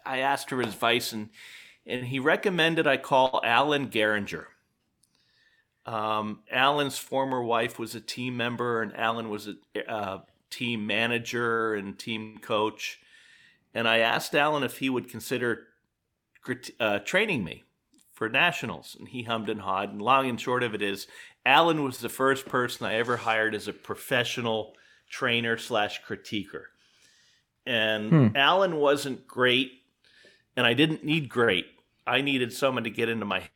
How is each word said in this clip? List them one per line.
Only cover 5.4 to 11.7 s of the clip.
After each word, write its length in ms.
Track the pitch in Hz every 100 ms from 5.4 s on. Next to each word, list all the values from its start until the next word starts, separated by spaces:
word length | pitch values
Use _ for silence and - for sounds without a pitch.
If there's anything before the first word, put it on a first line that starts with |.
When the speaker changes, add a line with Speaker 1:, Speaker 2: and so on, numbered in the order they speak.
| _ _ _ _ -
Speaker 1:
Um, 580 | 113 107 107 107 104 -
Alan's 480 | 127 139 147 139 131
former 460 | - 135 135 127
wife 340 | 117 117 120 120
was 180 | 113 117
a 40 |
team 380 | 110 - 127 123
member, 440 | 117 120 120 113
and 140 | 107 -
Alan 340 | 113 117 113
was 200 | 104 104
a, 420 | 95 _ - -
uh, 300 | 110 101 117 - _ -
team 380 | - 120 117 107
manager 880 | 104 117 120 117 120 120 113 113